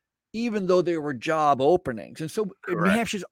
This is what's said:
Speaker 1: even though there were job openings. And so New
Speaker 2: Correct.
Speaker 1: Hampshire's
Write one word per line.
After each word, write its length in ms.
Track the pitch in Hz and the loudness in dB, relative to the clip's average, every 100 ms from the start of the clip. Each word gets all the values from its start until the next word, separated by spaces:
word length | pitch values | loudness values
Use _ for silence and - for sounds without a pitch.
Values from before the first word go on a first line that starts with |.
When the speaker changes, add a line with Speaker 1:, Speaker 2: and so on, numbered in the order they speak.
| _ _ _ | _ _ _
Speaker 1:
even 340 | 220 233 208 180 | -6 -4 -2 2
though 160 | 185 | 2
there 200 | 170 165 | 2 -2
were 120 | 147 | -4
job 460 | 123 156 160 147 135 | -6 -2 2 2 4
openings. 640 | 143 180 135 110 65 - | 4 4 0 -8 -10 -10
And 100 | 160 | -8
so 120 | 220 196 - - | -6 -6 -8 -6
New 60 | 170 | 0
Speaker 2:
Correct. 180 | 180 226 | 2 2
Speaker 1:
Hampshire's 300 | 226 202 - | 0 -6 -4